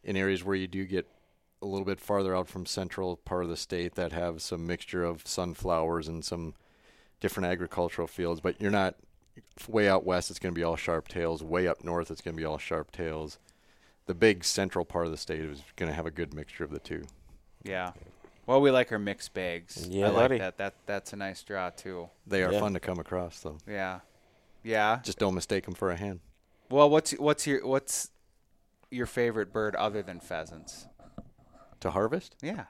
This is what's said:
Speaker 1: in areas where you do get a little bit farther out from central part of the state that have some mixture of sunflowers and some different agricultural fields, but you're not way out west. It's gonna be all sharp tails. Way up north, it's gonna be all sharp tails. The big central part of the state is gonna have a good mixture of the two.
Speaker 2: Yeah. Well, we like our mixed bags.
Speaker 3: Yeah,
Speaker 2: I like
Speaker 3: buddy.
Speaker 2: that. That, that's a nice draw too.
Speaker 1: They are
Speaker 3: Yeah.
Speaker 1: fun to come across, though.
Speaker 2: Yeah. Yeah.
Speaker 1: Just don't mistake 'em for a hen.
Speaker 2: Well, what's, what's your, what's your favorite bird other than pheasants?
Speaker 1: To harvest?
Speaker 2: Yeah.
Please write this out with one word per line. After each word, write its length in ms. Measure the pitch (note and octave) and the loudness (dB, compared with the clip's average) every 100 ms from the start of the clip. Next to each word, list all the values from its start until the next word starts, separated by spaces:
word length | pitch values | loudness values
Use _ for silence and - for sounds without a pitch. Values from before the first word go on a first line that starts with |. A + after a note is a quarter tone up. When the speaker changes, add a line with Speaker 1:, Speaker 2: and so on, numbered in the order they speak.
Speaker 1:
in 120 | - F#2+ | -2 0
areas 260 | G2 F#2+ | 2 2
where 120 | F#2 F#2+ | 0 -2
you 120 | F#2 | -2
do 180 | F#2+ F#2+ | -4 -2
get 220 | F#2 - _ _ _ _ _ | -2 -4 _ _ _ _ _
a 40 | G2+ | -6
little 200 | G2 F#2+ | -4 -2
bit 140 | F#2+ | -4
farther 360 | - G2+ F#2+ F#2 | 0 2 2 0
out 120 | F2+ | -2
from 180 | F#2+ F2 | -6 -4
central 520 | - F2+ - F#2 F2 | -4 -4 -2 -4 -4
part 260 | - F2+ | -4 -2
of 60 | F2 | -2
the 80 | E2 | -4
state 380 | - F2+ F2 - | -4 -4 -4 -2
that 160 | F2 | -2
have 300 | E2 F2 E2 | 0 -2 -4
some 240 | - F2 E2+ | -6 -6 -4
mixture 360 | F2 - F#2 | -4 -4 -2
of 220 | E2+ E2+ - | -2 -2 -6
sunflowers 800 | - F2+ E2 F#2 E2 D#2+ E2+ D2+ | -4 -4 -4 0 2 2 0 -2
and 160 | E2 - | -6 -6
some 300 | F2 E2 - _ _ _ _ _ _ | -6 -8 -12 _ _ _ _ _ _
different 280 | G2+ - F2+ | -4 0 0
agricultural 600 | F2+ F2 - F2 - E2 | 0 -2 -2 -2 -2 -6
fields, 340 | - F2 E2 | -2 -2 0
but 180 | F2 D#2+ | -2 0
you're 120 | G2+ | 0
not 240 | G2+ F#2+ - - _ _ - - - - | 2 0 -2 -20 _ _ -20 -20 -18 0
way 200 | A2 G2+ | 4 6
out 160 | F#2+ F2+ | 6 4
west. 240 | F2+ - | 0 0
It's 100 | F2+ | -4
gonna 140 | F#2 | -4
be 100 | E2 | 0
all 120 | E2 D#2+ | 0 0
sharp 320 | - E2 - | 0 -2 -2
tails. 360 | F2+ E2+ E2 | -2 0 -2
Way 240 | D#2+ E2+ F2+ | -2 2 2
up 160 | - | 0
north, 280 | E2 E2+ E2 | -2 -2 -4
it's 100 | E2 | -6
gonna 160 | - E2 | -8 -6
be 80 | D#2+ | -4
all 120 | D2+ | -4
sharp 340 | - E2 D2+ | -4 -4 -4
tails. 480 | - E2 D#2 D#2 - _ _ _ _ _ _ - | -6 -4 -4 -8 -12 _ _ _ _ _ _ -8
The 80 | |
big 300 | F2 A2+ F#2+ | 6 6 6
central 420 | - - G2 F2+ E2+ | 0 0 0 0 -2
part 200 | F2 E2+ | -2 -2
of 60 | |
the 60 | D#2 | -4
state 240 | - D#2 | -6 -4
is 220 | D#2 C#2+ - - | -4 -8 -16 -4
gonna 180 | E2+ | -4
have 120 | D#2 E2 | -2 -4
a 60 | |
good 220 | D#2+ D#2 | -4 -6
mixture 300 | D2+ D2 - | -6 -12 -8
of 60 | D2 | -6
the 80 | D2+ | -6
two. 260 | - D#2 D#2 - - - _ - | -8 -8 -8 -18 -20 -20 _ -18
Speaker 2:
Yeah. 300 | G2+ F#2 F2+ - - - - - - | -6 -4 -4 -8 -20 -20 -20 -16 4
Well, 160 | C3+ | 8
we 80 | C#3+ | 8
like 220 | B2+ A#2+ | 8 4
our 80 | A2 | 0
mixed 340 | G2+ G2 - | -2 -4 -6
bags. 540 | G2+ F2+ F2 F2 - E2+ | -4 -4 -4 -8 -12 -4
Speaker 3:
Yeah, 180 | F#2+ G#2 | 2 4
Speaker 2:
I 40 | |
like 60 | G#2 | 6
Speaker 3:
buddy. 220 | B2+ B2+ | 6 4
Speaker 2:
that. 200 | F#2+ - | 0 -4
That, 180 | G2 - - | -6 -6 -8
that's 280 | G2+ - | -6 -6
a 20 | G2+ | -8
nice 260 | G2 F#2 | -8 -8
draw 300 | - G2 F2+ | -6 -4 -4
too. 380 | - F#2 F#2 E2+ _ - | -6 -10 -10 -10 _ -2
Speaker 1:
They 160 | G2 | 2
are 100 | F#2 | 4
Speaker 3:
Yeah. 60 | G2+ | 4
Speaker 1:
fun 140 | G#2+ F#2 | 2 0
to 40 | |
come 200 | - F2+ | -2 -4
across, 400 | E2+ F2+ F2 - | -2 -4 -4 -8
though. 160 | - D2+ - | -12 -12 -10
Speaker 2:
Yeah. 340 | G2+ F#2+ F#2 - _ _ _ _ - | -6 -6 -6 -14 _ _ _ _ -16
Yeah. 380 | A2 A2 G#2 A#2 | -2 4 4 2
Speaker 1:
Just 160 | A#2+ - | -2 0
don't 160 | G2+ | 2
mistake 340 | F#2 - G2 - | 2 0 -2 -2
'em 60 | |
for 160 | F2+ F#2+ | -2 -2
a 60 | F2 | -2
hen. 240 | G2+ F2+ - _ _ _ _ | -4 -8 -14 _ _ _ _
Speaker 2:
Well, 180 | C3+ D3 | 8 8
what's, 220 | D#3 D#3 | 8 4
what's 340 | - D3 D3 - | 0 2 2 2
your, 180 | C#3 B2 | 0 2
what's 460 | C3+ - - - _ _ _ _ _ _ _ _ | 0 0 -6 -6 _ _ _ _ _ _ _ _
your 160 | B2 A#2+ | -6 -4
favorite 440 | - A#2+ A2 G2 | 2 2 2 -2
bird 240 | A2 G#2+ F#2+ | 0 0 0
other 280 | G#2+ G#2 | 0 0
than 160 | F#2+ F2 | -6 -10
pheasants? 680 | - E2+ E2 E2 - - - - - - - - - - - - | -8 -8 -8 -12 -16 -18 -20 -20 -20 -18 -20 -20 -20 -20 -20 -6
Speaker 1:
To 100 | F#2 | -2
harvest? 440 | E2+ G#2+ D#3+ - _ | 2 2 0 -6 _
Speaker 2:
Yeah. 240 | D3 G#3 A2 | -10 -8 -10